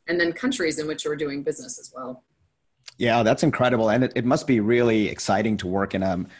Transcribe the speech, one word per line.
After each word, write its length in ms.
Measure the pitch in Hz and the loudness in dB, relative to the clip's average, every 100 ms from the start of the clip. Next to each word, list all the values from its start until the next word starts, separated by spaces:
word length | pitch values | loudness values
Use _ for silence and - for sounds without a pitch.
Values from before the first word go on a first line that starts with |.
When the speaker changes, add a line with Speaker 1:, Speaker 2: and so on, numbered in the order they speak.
| - | -4
Speaker 1:
and 120 | 175 | 0
then 140 | 170 | 0
countries 460 | 165 254 - 160 151 | -2 -4 -2 -2 -2
in 60 | 151 | -4
which 200 | 151 151 | -6 -6
we're 100 | 147 | -4
doing 280 | 147 143 | -6 -4
business 360 | 151 139 127 - | -6 -6 -10 -14
as 140 | - 127 | -16 -14
well?" 300 | 127 123 _ _ _ _ _ _ - - | -14 -14 _ _ _ _ _ _ -18 -2
Speaker 2:
Yeah, 240 | 117 117 | 2 4
that's 220 | 110 135 | 4 2
incredible. 460 | 156 - 123 120 110 | 2 2 2 2 2
And 140 | 117 | 2
it, 80 | 123 - | 2 0
it 100 | 123 | 0
must 220 | 143 - | 0 2
be 120 | 120 | 2
really 480 | 104 120 120 110 98 | 4 4 4 2 0
exciting 480 | - - 98 110 104 | -2 0 2 2 -2
to 100 | 90 | -2
work 260 | 98 98 | -2 -2
in 80 | 98 | -2
a 240 | 95 90 - | -2 -2 -6